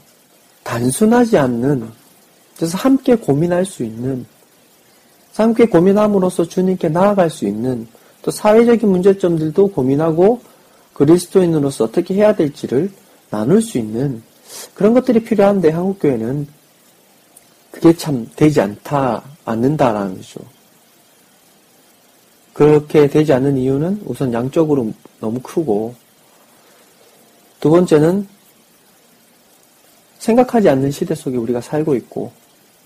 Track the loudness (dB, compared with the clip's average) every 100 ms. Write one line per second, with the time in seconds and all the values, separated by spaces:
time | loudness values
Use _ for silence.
0 | _ _ _ _ _ _ -10 -4 -4 0
1 | 2 4 2 2 2 0 -2 -2 -6 -16
2 | _ _ _ _ _ -8 -6 -2 0 2
3 | 2 0 0 0 0 -2 -4 -6 -10 -8
4 | -8 -8 -10 _ _ _ _ _ _ _
5 | _ _ _ -2 0 2 4 4 4 4
6 | 2 2 0 -2 -4 -2 -2 -2 -2 0
7 | 2 2 0 -2 -6 -4 -4 -6 -10 _
8 | _ _ -8 -2 2 4 4 2 2 2
9 | 2 2 0 -2 -2 0 0 0 0 0
10 | 0 2 2 2 -6 _ _ _ _ 0
11 | 4 4 2 0 2 0 -2 -2 -2 -2
12 | -2 2 2 2 -2 -4 -4 -2 -4 -8
13 | _ _ _ -6 2 2 0 -4 -6 -4
14 | -4 -6 -14 _ _ -20 -20 -2 2 2
15 | 2 0 0 2 2 2 0 0 -4 -2
16 | -2 -2 -4 -6 -8 _ _ _ _ _
17 | _ _ _ _ _ _ _ 2 2 2
18 | -2 -6 -8 -2 0 2 -2 -6 -6 -4
19 | -2 -4 -10 -16 -8 -2 -2 0 0 0
20 | -6 -10 -16 -20 -20 _ _ _ _ _
21 | _ _ _ _ _ _ _ _ _ _
22 | _ _ _ _ _ 0 4 4 2 2
23 | 2 2 2 0 0 -2 -2 -2 -4 -6
24 | -8 -6 -4 -4 -4 -2 0 0 -2 -8
25 | -18 _ -8 -8 -8 -6 -4 -4 -4 -10
26 | _ _ _ _ _ _ _ _ _ _
27 | _ _ _ _ _ _ 2 2 4 4
28 | 2 0 -6 _ _ _ _ _ _ _
29 | _ _ _ _ _ _ _ _ _ _
30 | _ _ 0 2 2 2 2 2 0 -4
31 | -6 -6 -6 -6 -4 -6 -4 -4 -2 -2
32 | -4 -12 -12 -14 _ _ _ _